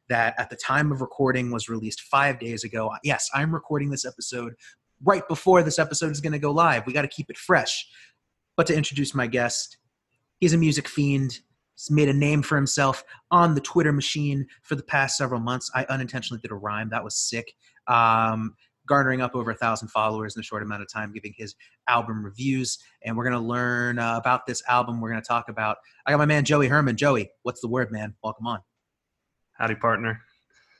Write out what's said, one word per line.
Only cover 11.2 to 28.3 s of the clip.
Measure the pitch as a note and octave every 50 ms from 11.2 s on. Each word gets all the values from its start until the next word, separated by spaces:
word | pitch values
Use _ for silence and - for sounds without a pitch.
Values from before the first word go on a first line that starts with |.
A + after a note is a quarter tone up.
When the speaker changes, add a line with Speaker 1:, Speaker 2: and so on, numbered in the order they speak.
| C3+ B2+ - - _ _ _ _ _ _ _
Speaker 1:
He's | - - -
made | D3+ D3+ D3 C#3
a |
name | C3+ C#3 C#3+ D3 D3+ D3
for | C#3 - D#3
himself | C#3+ C#3 C3+ - - C#3 C3+ C3+ - - - - - _ -
on | F3 F3 F3 E3+ D3+
the | C#3
Twitter | C#3 - - F3 D#3+ D3+
machine | D3 C#3 C3+ - - D3+ D3 C#3+ C#3 C#3 C3+ - - _
for | _ - D3
the | C3+ -
past | - D3+ C#3+ C3+ C3+ -
several | - C#3 B2+ B2+ A#2
months. | A2+ A#2+ B2+ B2+ - - -
I | B2+ C3
unintentionally | - C3+ C3 C3 A#2 - B2+ A2+ - A#2+ A2
did | - A2
a | A2
rhyme. | G2 G2+ G#2+ G#2 G#2+ A2 A2
That | A2+ A#2
was | - G#2+ -
sick. | - - - A#2 A#2 A#2 - - _ _ _ _ _ - -
Um, | A#2+ A#2 A#2 A2+ A2+ A2+ A2+ A2+ A2 A2 A2 A2 - _ _ _ _ _ _
garnering | - C#3+ C#3+ C3+ C3 C3 B2+
up | B2+ B2 -
over | B2+ A#2 A2+
a | A2
thousand | - A#2+ A#2 A2+ G#2+ A2 A2
followers | - A2 G#2+ A2 G#2+ A2 G#2+ G#2 -
in | A2+
a | G#2
short | - A2 G#2+
amount | G#2 G#2 G#2 G2+
of | G2+ -
time, | - A2 G#2+ G#2
giving | G#2 A2 G#2 G#2 G#2+
his | - A2 G#2 - _ _ _ _ _ - -
album | B2 A#2+ A2 A2+ A2 G#2+ G#2
reviews. | G2+ G2+ A2+ C3 C3+ C3+ C3 B2+ A#2 - - _ _ _ _
And | - A2+ A2+
we're | A2+ A#2+
gonna | B2+ B2 A#2+
learn, | A2+ A#2 A#2+ B2 B2 B2 B2 A#2+ A#2+ B2 A#2+ A#2+
uh, | A#2 A#2 A#2
about | A#2 A#2+ B2+ B2 B2 -
this | - A#2+ - - -
album. | B2 B2 B2 A#2+ A#2 A#2
We're | A2+ A2+
gonna | A2+ A2+
talk | A2+ - A#2+ A#2 A2+ -
about, | - A2 A2 G#2+ G#2+ - _ _ _ _ -
I | C#3
got | D3 D3
my | D3
man | D3 D3+ D3 C3+
Joey | - D3+ D3 C#3 B2
Herman. | C#3+ D3+ D3 C3 A2+
Joey, | G#2+ C#3+ D3 C3+ A2+ G2 - _ _
what's | - B2 B2 -
the | -
word, | A2+ A#2+ B2+ B2 G2+
man? | A2+ G#2+ G#2+ G#2+ G#2+ _
Welcome | - A2